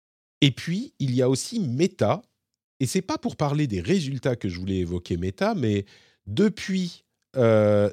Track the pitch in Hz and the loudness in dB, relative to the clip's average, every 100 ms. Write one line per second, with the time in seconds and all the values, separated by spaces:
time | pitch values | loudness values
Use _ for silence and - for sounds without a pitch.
0 | _ _ _ - 143 120 - 185 262 - | _ _ _ 2 2 2 -6 -6 -6 -6
1 | 139 123 127 135 - 233 156 120 190 - | -2 2 2 2 -2 -4 -2 0 0 2
2 | 107 160 - _ _ _ _ - 127 190 | 0 0 -6 _ _ _ _ -4 -2 -2
3 | 185 311 233 - 147 147 147 95 85 190 | -4 -4 -6 -2 -2 0 0 -2 0 0
4 | 139 135 143 127 101 87 92 95 85 87 | 0 -4 -4 -2 -4 -6 -4 -2 -2 -4
5 | - 87 92 - 202 214 113 101 98 - | -4 -4 -4 -2 -2 0 0 0 -4 -14
6 | _ _ - 110 208 - - 190 180 - | _ _ -8 0 0 0 -6 -4 -4 -10
7 | _ _ _ 131 117 110 107 104 101 | _ _ _ 2 4 6 4 4 2